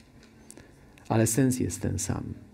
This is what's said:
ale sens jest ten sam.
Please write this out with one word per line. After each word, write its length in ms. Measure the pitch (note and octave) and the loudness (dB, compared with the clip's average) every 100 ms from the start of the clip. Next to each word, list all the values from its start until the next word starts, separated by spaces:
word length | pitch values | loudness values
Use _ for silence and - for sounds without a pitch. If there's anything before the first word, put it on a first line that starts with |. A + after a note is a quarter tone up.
| - - - - - - - - - - - | -20 -20 -20 -20 -20 -20 -20 -20 -20 -12 0
ale 180 | A2 C3 | 2 2
sens 340 | - C3 B2+ | 4 2 2
jest 200 | G2 - | -2 -4
ten 180 | F#2+ F#2 | -4 -4
sam. 260 | - - - - - | -4 -4 -6 -12 -16